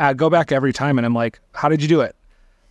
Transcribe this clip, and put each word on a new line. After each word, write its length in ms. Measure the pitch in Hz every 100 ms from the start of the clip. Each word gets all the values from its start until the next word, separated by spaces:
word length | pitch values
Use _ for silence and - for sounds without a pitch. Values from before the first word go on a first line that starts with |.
I, 80 | 143
I 60 |
go 160 | 131 160
back 220 | 170 156
every 200 | 139 135
time 240 | - 139 135
and 60 |
I'm 100 | 117
like, 240 | 117 117 - _
"How 160 | - 151
did 140 | 160
you 60 | 151
do 120 | 160
it?" 160 | 117 - _ _ _ _ _